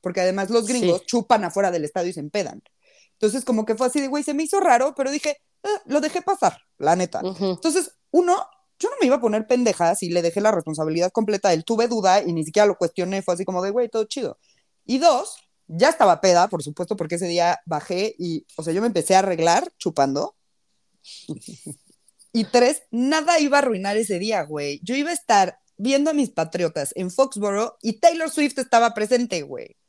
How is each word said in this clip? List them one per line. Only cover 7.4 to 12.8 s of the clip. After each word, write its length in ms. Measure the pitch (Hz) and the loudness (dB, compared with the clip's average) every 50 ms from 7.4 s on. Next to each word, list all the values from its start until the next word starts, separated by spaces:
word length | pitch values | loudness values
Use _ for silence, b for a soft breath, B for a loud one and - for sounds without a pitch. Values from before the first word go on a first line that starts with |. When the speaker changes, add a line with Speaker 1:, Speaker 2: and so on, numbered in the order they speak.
| 196 190 185 | -2 -2 -2
Speaker 1:
Entonces, 380 | 170 - 330 294 381 359 - _ _ _ _ | -2 -2 -2 -2 -2 -4 -4 _ _ _ _
uno, 260 | - 320 359 349 349 403 - - _ _ _ _ _ _ | 2 2 4 4 2 0 0 -8 _ _ _ _ _ _
yo 100 | - 427 | -6 -6
no 60 | 539 554 | -2 0
me 60 | 415 | 2
iba 100 | 247 262 | 2 2
a 40 | 277 | 2
poner 260 | 233 226 208 214 220 _ | 2 0 -2 -2 0 _
pendeja 460 | 254 247 247 226 214 - 175 165 170 | 0 2 2 0 0 2 2 0 0
si 120 | 208 - 175 | 0 -2 -2
le 140 | 170 175 170 | -2 0 0
dejé 180 | 170 165 202 | 0 -2 2
la 120 | 202 214 214 | 0 2 0
responsabilidad 580 | 180 156 - 156 151 156 156 156 170 175 185 | 0 -2 -4 -6 -4 -4 -2 0 0 -2 0
completa. 420 | _ 233 220 202 208 190 - 202 175 | _ -2 -2 -2 -4 0 2 2 2
Él 120 | 165 165 | 2 0
tuve 240 | - 233 214 233 240 | -2 0 0 0 0
duda 340 | 240 226 190 190 180 202 - | 0 0 2 4 4 4 2
y 100 | 175 170 | 0 -2
ni 120 | 165 156 | -2 -4
siquiera 200 | 156 - 208 208 | -2 2 4 4
lo 120 | 208 185 | 4 4
cuestioné. 440 | - | 0